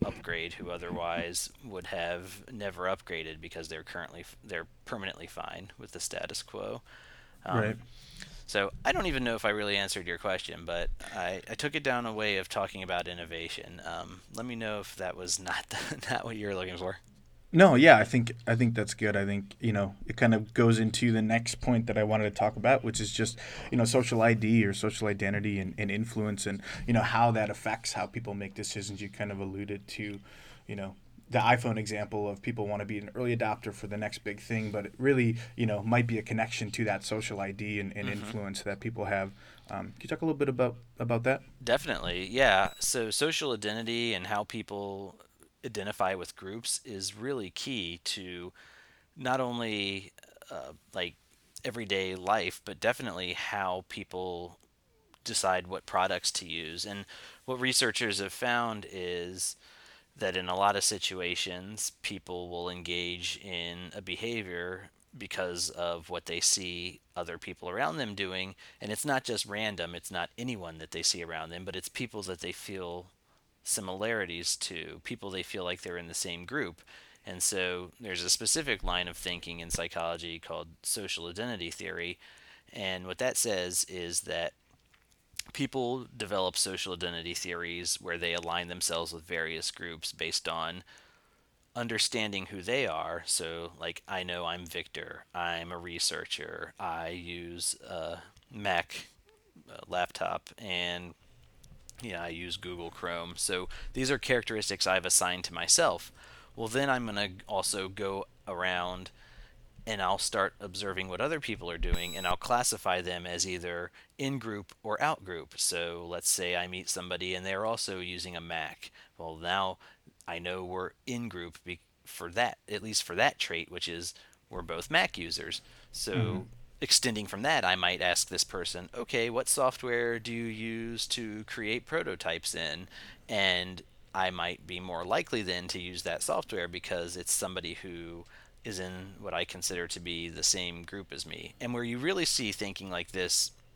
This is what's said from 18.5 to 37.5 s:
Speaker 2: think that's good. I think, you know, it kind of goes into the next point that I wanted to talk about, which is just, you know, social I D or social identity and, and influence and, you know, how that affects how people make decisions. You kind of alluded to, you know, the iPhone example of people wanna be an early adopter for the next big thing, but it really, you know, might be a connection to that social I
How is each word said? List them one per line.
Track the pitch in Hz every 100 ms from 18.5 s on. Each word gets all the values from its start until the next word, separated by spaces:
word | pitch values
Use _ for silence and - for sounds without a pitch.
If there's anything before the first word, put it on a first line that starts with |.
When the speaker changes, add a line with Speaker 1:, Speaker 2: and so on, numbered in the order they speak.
| 117
Speaker 2:
think | 120 117
that's | 101
good. | - 107 101
I | 98
think, | 101 98 -
you | 113
know, | 104 98 - -
it | -
kind | 120
of | 110 107
goes | - 117 110
into | 110 104 120
the | 110
next | 107 117 117 -
point | 131 120 113
that | 107
I |
wanted | 107 110 107
to | 101
talk | 107 107
about, | 117 135
which | 113 110
is | 107
just, | - 110 - - - -
you | 123
know, | 113
social | 127 120 117
I | 113
D | 113 107 113 101
or |
social | 98 107 - 107
identity | 98 98 104 104 98
and, | 95 90
and | 101
influence | 101 117 110 107 98 104
and, | 98 - - -
you |
know, | 117
how | 104 117 120
that | 113 104
affects | 101 110 110 -
how | 110 95
people | 123 110
make | 101 98
decisions. | 101 104 107 98 98
You | 101
kind | - 104
of | 98
alluded | 98 98 101 101 -
to, | - 104 101 - - - - -
you | 101
know, | 98 - - - -
the | 117
iPhone | 113 123 120 110
example | 107 107 101 107 104
of | 101
people | - 117 104
wanna | 101
be | 101 104
an | 101 -
early | 123 117
adopter | 110 107 107
for | 104 104
the | 104
next | 104 - 107
big | 104
thing, | - 113 110
but | 104 98
it | -
really, | 131 135 117 117 - -
you | 113
know, | 104
might | 113 120 117
be | 110
a |
connection | - 113 113 - 107
to | -
that | 107 98 -
social | 110 110 101
I | 98